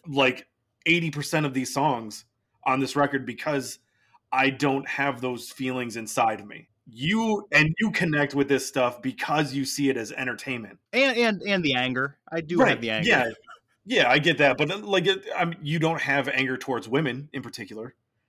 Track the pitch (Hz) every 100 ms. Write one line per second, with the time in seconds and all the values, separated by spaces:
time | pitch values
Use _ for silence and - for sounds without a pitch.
0 | 165 139 131 123 - _ _ _ 165 170
1 | 160 147 143 160 147 131 127 143 147 120
2 | 110 - - _ _ _ - 131 135 143
3 | 139 139 120 117 156 143 113 - _ _
4 | _ _ - 131 135 127 143 135 139 -
5 | 139 120 127 120 - - 131 127 120 113
6 | 107 - 113 107 104 - - _ - 113
7 | 151 220 226 208 - 147 156 160 220 -
8 | 156 147 143 139 139 135 - 139 120 120
9 | 135 - - 151 147 139 131 - 135 120
10 | 107 - 127 113 139 123 104 - _ 233
11 | 269 240 233 190 190 196 156 123 127 127
12 | 135 - - 165 156 175 240 123 113 110
13 | 233 165 117 - - - _ _ 190 226
14 | 123 143 165 143 143 127 151 202 208 190
15 | 180 190 - - 170 170 147 165 160 156
16 | 147 139 131 127 131 127 - 120 107 135
17 | 160 123 147 139 117 - - 110 120 -
18 | _ _